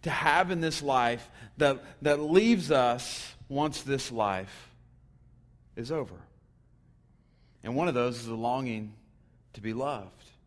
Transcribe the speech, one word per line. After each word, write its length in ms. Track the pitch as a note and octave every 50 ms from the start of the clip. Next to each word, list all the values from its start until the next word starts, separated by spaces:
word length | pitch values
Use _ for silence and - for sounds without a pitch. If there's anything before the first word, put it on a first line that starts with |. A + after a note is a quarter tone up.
| -
to 80 | E3+
have 400 | - - D3+ D#3+ D3 E3+ F#3 F3
in 100 | F#3+ E3+
this 220 | E3 D#3+ D#3 - D3
life 480 | C#3 C3+ B2+ A#2+ A#2+ A#2+ A#2+ - - - - - - -
that, 260 | - D3+ C#3+ C3+ B2+ - - - - C3+
that 180 | D3+ D3 D3
leaves 500 | D3+ D3+ E3 F#3+ G#3+ A#3 A#3+ G3 E3 C#3
us 640 | D#3 C3+ B2 A#2+ A#2+ B2 B2 - - - - - - - - -
once 320 | C#3 C#3 D3+ D#3 - -
this 320 | - C3 C#3 C3 - - B2
life 580 | A2+ G#2+ G2+ G2 F#2 F#2+ G2 - - - - - - - - _ _ _ - - _ _ - - - _ _ - _ _ _ -
is 160 | - A#2 B2
over. 240 | D#3 D#3+ C3 F#2 F2+ F2 - - _ _ _ _ _ _ _ _ _ _ _ _ _ _ _ _ _ _ _ _ _ _ _ _ _ _ -
And 100 | A2 B2
one 140 | C3+ E3 F3
of 60 | C3+
those 240 | B2 A#2+ B2+ A#2+ A#2
is 80 | A2+
the 80 | A2+ A2+
longing 580 | A2 A2+ A#2+ B2 C3 C3+ B2 A2+ A2 G#2+ G#2+ G#2 G#2+ _ _ _ - _ _ _ - _ _ _
to 80 | - G#2
be 100 | A2 A2+
loved. 500 | A#2 C3 C#3+ C#3+ A2+ G2 F#2 - - - - _ _ _